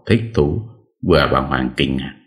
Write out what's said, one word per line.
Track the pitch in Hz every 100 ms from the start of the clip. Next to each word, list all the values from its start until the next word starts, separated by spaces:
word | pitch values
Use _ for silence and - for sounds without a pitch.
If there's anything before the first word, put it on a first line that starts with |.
| -
thích | 113 -
thú, | - 73 - - - _ _ 90
vừa | 78 69
bàng | 65 67
hoàng | 65 64 -
kinh | 67 65
ngạc. | 67 -